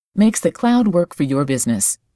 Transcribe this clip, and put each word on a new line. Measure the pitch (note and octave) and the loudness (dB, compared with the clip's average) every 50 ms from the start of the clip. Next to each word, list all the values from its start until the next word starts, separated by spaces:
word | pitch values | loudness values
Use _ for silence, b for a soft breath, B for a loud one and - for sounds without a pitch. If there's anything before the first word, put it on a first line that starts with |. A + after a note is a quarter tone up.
| _ _ _ | _ _ _
makes | F#3+ G#3 A3 G#3+ - | 2 2 2 2 0
the | - E3+ - | -2 -4 -2
cloud | - - A#3 A#3+ B3 B3 G#3 | -2 -2 0 2 2 2 2
work | E3+ F3 F3 - - | 2 0 -2 -2 -2
for | - D3+ | -4 -4
your | C3 C3+ C3+ D3 | -2 0 -2 0
business. | C#3 C3+ B2 - A#2 A#2 G2 - - - - _ _ _ | -2 -2 -2 -2 -2 -2 -2 -2 -4 -4 -6 _ _ _